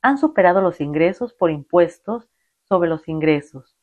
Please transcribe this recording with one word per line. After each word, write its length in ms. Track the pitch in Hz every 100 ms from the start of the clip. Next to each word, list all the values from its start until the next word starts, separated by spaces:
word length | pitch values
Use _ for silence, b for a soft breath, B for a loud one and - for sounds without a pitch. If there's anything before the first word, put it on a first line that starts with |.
han 160 | 247 277
superado 420 | 311 311 180 285
los 200 | 294 -
ingresos 520 | 147 147 165 190 160
por 180 | _ 175
impuestos 800 | 151 139 180 170 - - 233 _ _ _ _ _
sobre 220 | 190 170
los 180 | 160 160
ingresos. 720 | 160 156 151 143 135 - _